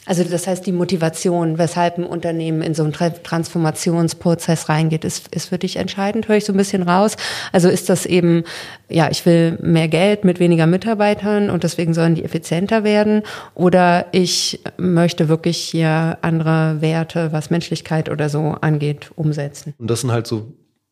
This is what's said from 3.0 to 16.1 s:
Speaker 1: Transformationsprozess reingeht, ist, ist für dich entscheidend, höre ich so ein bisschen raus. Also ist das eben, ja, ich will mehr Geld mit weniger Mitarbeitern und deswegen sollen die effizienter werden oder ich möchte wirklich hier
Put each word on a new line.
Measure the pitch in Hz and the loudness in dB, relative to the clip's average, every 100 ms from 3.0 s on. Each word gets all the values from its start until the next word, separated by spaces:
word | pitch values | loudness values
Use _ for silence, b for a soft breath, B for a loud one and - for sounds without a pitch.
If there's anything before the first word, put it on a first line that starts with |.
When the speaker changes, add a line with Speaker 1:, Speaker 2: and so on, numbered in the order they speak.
| 170 170 | -2 -4
Speaker 1:
Transformationsprozess | - 170 160 175 156 156 175 170 165 - 175 170 - 160 - | -4 -4 -2 -2 -2 0 -2 0 0 0 0 0 0 -2 0
reingeht, | 156 160 160 | 0 0 -2
ist, | - - - | -4 -8 -10
ist | 165 - | -10 -6
für | 180 | -6
dich | 185 180 | -4 -4
entscheidend, | 190 196 202 226 214 | -6 -4 -2 -2 0
höre | 214 | 0
ich | |
so | 208 | 2
ein | 196 | 0
bisschen | 202 190 | 0 0
raus. | 175 180 214 - B B B | 2 4 2 0 B B B
Also | 190 175 | 4 4
ist | 214 - | 4 2
das | 180 | 0
eben, | - 180 170 170 165 B B B - | 2 2 4 2 0 B B B -4
ja, | 170 151 | 0 0
ich | - | 2
will | 175 170 165 - | 4 4 4 0
mehr | 165 160 160 | 2 2 2
Geld | 160 202 208 | 2 2 2
mit | 185 180 | 2 2
weniger | 175 165 160 | 2 4 4
Mitarbeitern | 185 214 208 208 208 202 208 202 | 2 0 0 0 0 0 0 0
und | 175 | 0
deswegen | 170 - 165 | -2 -2 -2
sollen | 165 165 165 | 2 2 2
die | |
effizienter | - 165 - 165 202 226 | -2 -6 -4 -2 0 0
werden | 208 208 214 214 208 B B | 2 2 4 2 0 B B
oder | - 180 180 175 175 - | 0 4 6 6 4 2
ich | 185 175 - - - - - | 0 0 0 -4 -6 -10 -4
möchte | 180 170 170 - 156 | 0 4 2 2 0
wirklich | 160 170 165 | 2 0 -4
hier | - 165 160 160 165 | -4 -2 0 2 0